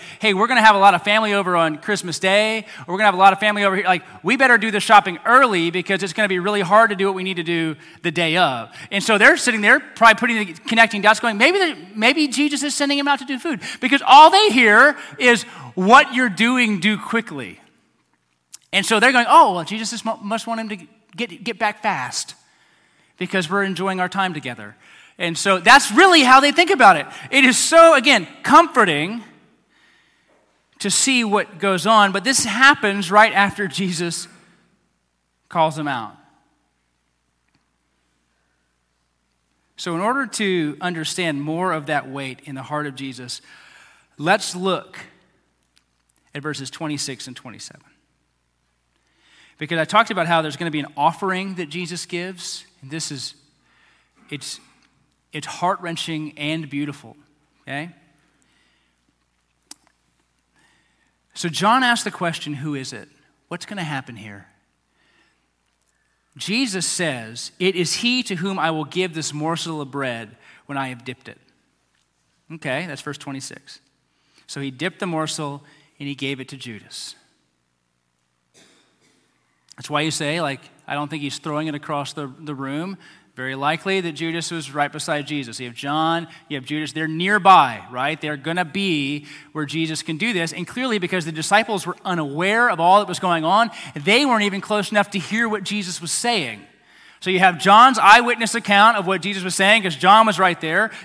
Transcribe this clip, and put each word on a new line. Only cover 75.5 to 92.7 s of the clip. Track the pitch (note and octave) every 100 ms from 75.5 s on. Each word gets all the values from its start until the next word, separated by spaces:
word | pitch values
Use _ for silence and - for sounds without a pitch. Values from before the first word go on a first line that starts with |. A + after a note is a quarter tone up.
| C#3+ - _ _ -
and | C#3+
he | C3
gave | C3+ C3+
it | B2+
to | C3+
Judas. | A#2+ G#2 - - - - _ _ _ _ _ _ _ _ _ _ _ _ _ _ _ _ _ _ _ _ _ _ _ _ _ -
That's | -
why | D3
you | D#3
say, | - D3 E3+
like, | D3 C3+ - _ -
"I |
don't | C#3+ D3
think | D#3
he's | C#3+ -
throwing | E3 D3 D#3
it | C#3+
across | - D3 C3+
the, | - C#3+ C#3+
the | D3+ C3+
room." | C3+ D3 F#3 F#3+ - _ _ -
Very | B2+ C3+
likely | C#3 D#3+ G3 F#3+
that | E3+
Judas | D3 E3 E3 D#3
was | E3+ C#3
right | D3 C#3+
beside | D3+ - D3 C#3+
Jesus. | D3 A#2 A2
You | B2
have | A2+
John, | C#3+ D#3 D#3+ E3 E3 - -
you | C#3+
have |
Judas. | B2+ D3+ D3+
They're | D3+ D#3+
nearby, | D#3+ F#3+ G#3 F#3 F3+ C3+ G#2+ F2+
right? | B2 C#3 D#3
They're | D3+ D3
gonna | C#3+ F3
be | E3 G3 G3 D#3 C#3 D3 D3 - -
where | D#3 D3
Jesus | D#3 D#3+ D#3
can | - D#3+
do | A3+
this. | F#3+ E3
And | - F3
clearly, | B3 C4 G#3+
because | F3 F#3 D#3+
the |
disciples | D#3 D#3 G3+ A3 G3 E3
were | - -
unaware | F3 D3 D3 F#3 A3+
of | A#3+